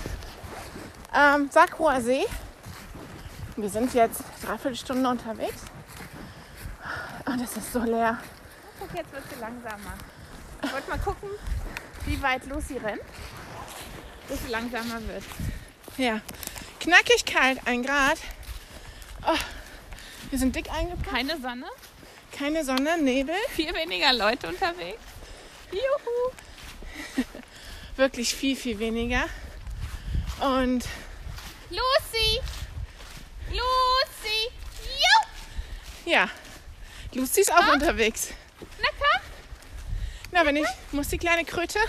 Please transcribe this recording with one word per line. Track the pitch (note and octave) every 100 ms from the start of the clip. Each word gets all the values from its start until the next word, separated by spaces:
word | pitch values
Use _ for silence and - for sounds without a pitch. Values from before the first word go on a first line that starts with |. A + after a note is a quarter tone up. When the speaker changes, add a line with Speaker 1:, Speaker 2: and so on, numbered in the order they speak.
| - - - - - - - - - - -
Speaker 1:
ähm, | - C#4+ D4 C#4
Sackhoher | D#4 F4 - D#4+ C4
See. | A#3 C4+ G4+ - - - - - - - - - - - - -
Wir | G#3
sind | G#3 B3
jetzt | B3+ A3+ - - -
dreiviertel | G#3 G#3+ C#4 A#3
Stunde | - B3+ C4
unterwegs. | A#3+ A3+ A3 E4+ - - - - - - - - - - - - - - - - - -
Und | B3
es | B3 G#3+
ist | -
so | B3
leer. | A3+ A3+ A#3 A#3 - - - - - -
Speaker 2:
Guck, | F#4+ F4+
jetzt | D#4
wird | C#4 C#4
sie | B3+
langsamer. | A3 A#3+ A#3 G#3 F#3 G3 - - - - - -
Ich | D4
wollte | C4+ D#4+
mal | C#4+
gucken, | - F#4 G4+ G#4 - - - - - - C#4+
wie | C#4+
weit | C4+ B3+ C4
Lucy | C#4+ - B3+
rennt, | G#3+ B3 - - - - - - - - - - - - -
bis | C4+
sie | -
langsamer | A3+ A#3+ A#3 A#3 A#3 A3
wird. | G3+ - - - - - - - -
Speaker 1:
Ja. | B3+ A3 - - - - - -
Knackig | D#4+ F4+ A4 A#4+ -
kalt, | F4+ C4 C4 A#3+
ein | A#3+
Grad. | B3+ C#4+ C#4 D#4 - - - - - - - - - - C#4
Oh, | D#4+ - - - - - - - - -
wir | C4
sind | B3+ D#4+
dick | -
eingepackt. | D#4 E4+ F4 -
Speaker 2:
Keine | A#3 C4+ E4
Sonne. | B3 A#3+ E4 C5 - - - - - -
Speaker 1:
Keine | C#4+ D#4+ C4+
Sonne, | C4 C#4+ E4+
Nebel. | C4+ C4 C#4 F4+ A#4+
Speaker 2:
Viel | - D#4 F#4
weniger | E4 F4 D4
Leute | B3 G3+ B3+ E4
unterwegs. | F4+ F4+ F4 E4+ A4+ - - - - - - -
Juhu. | F#4 C5 C#5+ A#4+ A#4+ B4+ B4+ - - - - - C#4+ - -
Speaker 1:
<laughs> | - - - - - - - -
Wirklich | C4+ C4 A#3
viel, | - C4+ B3+
viel | B3+ G#3
weniger. | A3+ A3+ A#3 B3 D#4+ - - - - - - - - - - -
Und | C4+ C4 B3+ B3+ - - - - - - - - -
Speaker 2:
Lucy! | F4+ B4+ C#5 - A4+ A4 A4+ - - - - - - - - - - -
Lucy! | G4 B4 B4+ B4+ C5 C#5+ - G#4+ A4 A4+ - - -
Juhu! | A#4+ C5+ F5 G#5 - - - - - - - - E4+
Speaker 1:
Ja. | D#4 F#3+ - - - - - - - -
Lucy | B3 C4 -
ist | G4+
auch | D#4+ G4+
Speaker 2:
Komm. |
Speaker 1:
unterwegs. | C#4+ C#4+ G#3+ A3 - - - - - - -
Speaker 2:
Na | B4+ -
komm! | C#5+ F#5 - - - - - - - - - - -
Speaker 1:
Na, | F4 D4+
wenn | D4
ich, | A4
Speaker 2:
Komm. | F#5+ - C#4+
Speaker 1:
muss | C#4+
die | F4+
kleine | E4+ E4+ -
Kröte. | - E4+ G#4